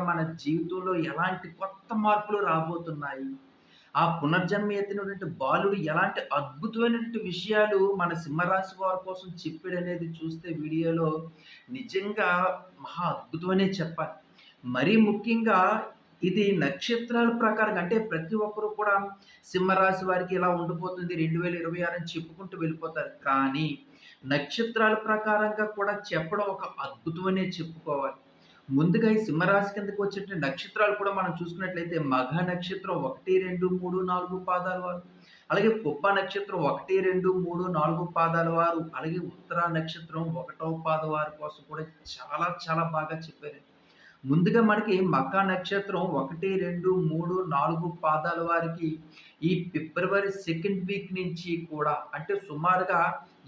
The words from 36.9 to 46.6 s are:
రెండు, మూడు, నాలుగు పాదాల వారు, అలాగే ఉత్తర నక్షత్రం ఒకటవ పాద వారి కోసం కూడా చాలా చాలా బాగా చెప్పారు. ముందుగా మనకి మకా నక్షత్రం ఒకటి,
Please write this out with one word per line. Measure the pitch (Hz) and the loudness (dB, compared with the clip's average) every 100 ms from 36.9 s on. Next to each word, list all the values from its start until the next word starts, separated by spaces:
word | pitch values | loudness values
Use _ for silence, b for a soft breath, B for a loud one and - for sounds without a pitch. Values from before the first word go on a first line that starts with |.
| 190 185 | 2 4
రెండు, | 185 180 185 | 2 2 2
మూడు, | 170 170 185 160 | 0 -2 -2 2
నాలుగు | 156 165 170 - | 2 2 0 2
పాదాల | 165 165 165 165 | 2 4 2 4
వారు, | 170 165 165 - | 2 2 -4 -6
అలాగే | 160 180 165 | -4 -4 -6
ఉత్తర | - - 170 170 165 | -10 -6 -2 0 0
నక్షత్రం | 160 - - 160 165 165 | -2 -6 -8 -4 -4 -4
ఒకటవ | - - 160 165 160 | -8 -6 -4 -2 0
పాద | 156 156 | 0 0
వారి | 151 151 - | -2 -2 -6
కోసం | 151 151 143 | -12 -12 -14
కూడా | 156 156 - - | -10 -10 -14 -18
చాలా | - 127 151 175 175 | -16 -8 -2 -2 -2
చాలా | 165 160 165 160 | -2 0 0 0
బాగా | 151 160 - | -2 -6 -10
చెప్పారు. | - 147 135 - _ b b b b 131 | -14 -14 -14 -20 _ b b b b 2
ముందుగా | 151 180 226 220 | 4 6 6 6
మనకి | 214 220 185 180 | 4 4 2 4
మకా | 139 135 190 190 | 2 2 2 2
నక్షత్రం | 180 - 202 196 185 185 - | 0 -2 -4 -2 -2 0 -2
ఒకటి, | - 165 190 190 | -4 -4 -2 0